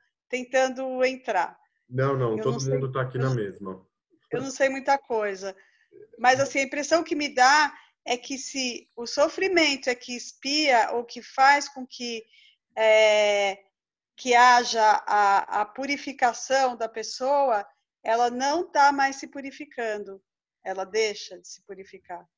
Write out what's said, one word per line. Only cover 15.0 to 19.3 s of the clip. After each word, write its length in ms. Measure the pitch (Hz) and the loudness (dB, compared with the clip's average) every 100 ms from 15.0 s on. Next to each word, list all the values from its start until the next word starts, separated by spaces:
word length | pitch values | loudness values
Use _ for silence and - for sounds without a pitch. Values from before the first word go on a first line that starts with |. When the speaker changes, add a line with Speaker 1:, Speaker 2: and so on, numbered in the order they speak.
| - | 2
Speaker 1:
a, 540 | 208 202 196 - 202 | 2 4 4 2 -4
a 40 | 208 | -4
purificação 1120 | - 269 277 - - 247 233 - 269 262 233 | -6 -6 -6 -8 0 0 0 -2 0 0 -2
da 120 | 226 | -8
pessoa, 760 | 226 220 - 262 285 277 214 202 _ _ _ | -8 -12 -6 0 2 2 0 -4 _ _ _
ela 280 | 220 233 240 | -2 0 0
não 360 | 247 277 320 359 | 0 -2 -2 -2
tá 220 | 302 285 | 4 4
mais 260 | 277 269 269 | 4 -2 -4
se 120 | |
purificando. 920 | 277 | -14